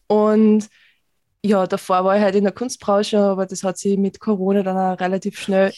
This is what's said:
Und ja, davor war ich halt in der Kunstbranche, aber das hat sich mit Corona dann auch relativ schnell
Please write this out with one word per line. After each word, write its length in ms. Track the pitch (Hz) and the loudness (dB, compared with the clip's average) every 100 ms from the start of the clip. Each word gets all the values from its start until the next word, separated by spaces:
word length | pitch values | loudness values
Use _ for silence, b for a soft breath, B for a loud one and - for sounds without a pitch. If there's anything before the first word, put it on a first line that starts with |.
| - | -2
Und 640 | 214 214 214 220 214 208 b b b _ _ _ _ | 2 4 4 4 2 0 b b b _ _ _ _
ja, 240 | 208 202 185 | 0 0 0
davor 380 | 196 - 185 | -4 0 0
war 120 | 190 208 | 2 2
ich 60 | |
halt 120 | 202 202 | 2 2
in 80 | |
der 80 | 196 | 0
Kunstbranche, 680 | - 247 - - 202 214 208 | -2 -8 -6 -2 0 2 0
aber 280 | 202 190 190 | 2 0 -4
das 180 | 190 | -6
hat 140 | 190 180 | -6 -4
sich 180 | 202 196 | -2 0
mit 240 | 196 - | -2 -4
Corona 420 | - 196 190 202 | -4 -2 0 0
dann 140 | 190 190 | 0 -2
auch 240 | 185 185 | -2 -2
relativ 380 | 180 190 202 - | -4 -4 -6 -8
schnell 340 | - 190 190 | -2 0 0